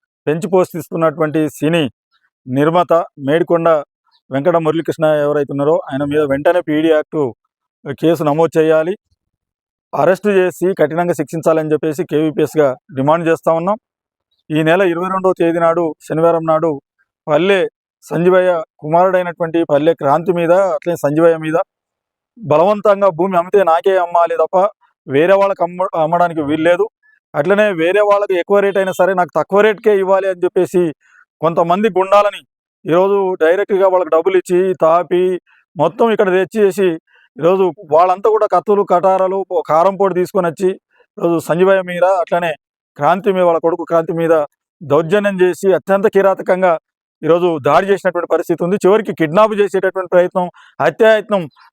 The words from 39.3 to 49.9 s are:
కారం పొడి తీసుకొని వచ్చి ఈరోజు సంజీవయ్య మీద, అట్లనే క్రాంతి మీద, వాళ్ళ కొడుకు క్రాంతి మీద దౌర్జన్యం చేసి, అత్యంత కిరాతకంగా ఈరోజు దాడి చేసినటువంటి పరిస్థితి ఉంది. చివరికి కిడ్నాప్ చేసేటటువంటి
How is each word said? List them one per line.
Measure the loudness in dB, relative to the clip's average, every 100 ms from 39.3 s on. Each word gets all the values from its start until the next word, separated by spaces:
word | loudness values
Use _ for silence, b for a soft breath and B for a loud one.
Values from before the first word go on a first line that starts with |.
| -4 -4 -4 0
కారం | 2 2 0
పొడి | -2
తీసుకొని | -2 -4 -2 -4
వచ్చి | -2 -4 -4 _ _ _ -6
ఈరోజు | -2 -2
సంజీవయ్య | -2 0 2 2
మీద, | -2 -2
అట్లనే | 0 0 -2 -2 -2 -6 _ _ _ -4
క్రాంతి | 0 0 0
మీద, | 2
వాళ్ళ | 2 2
కొడుకు | 0 -4
క్రాంతి | -2 -2 -2
మీద | -2 0 0 -2 _ _ -14
దౌర్జన్యం | -2 0 2 0 0 0
చేసి, | 0 0 0
అత్యంత | 0 0 0 2
కిరాతకంగా | 2 2 0 -2 0 0 0 _ _ _ -6
ఈరోజు | 0 2 2 0
దాడి | 2 2 2
చేసినటువంటి | -2 -2 -4 -2
పరిస్థితి | -2 -2 -4
ఉంది. | -2 0
చివరికి | 2 2 0
కిడ్నాప్ | -4 0 2 2
చేసేటటువంటి | 2 -2 0 -2